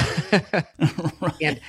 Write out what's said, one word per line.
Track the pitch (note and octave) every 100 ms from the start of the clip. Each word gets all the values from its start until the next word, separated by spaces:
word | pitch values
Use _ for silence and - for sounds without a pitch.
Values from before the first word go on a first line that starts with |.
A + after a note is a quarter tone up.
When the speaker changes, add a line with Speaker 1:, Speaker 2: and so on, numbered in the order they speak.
| B2 - -
Speaker 1:
<laughs> | - - F#3+ - - D#3+ - D#3+ -
Speaker 2:
Right. | F3 -
Speaker 1:
And, | D#3 C3+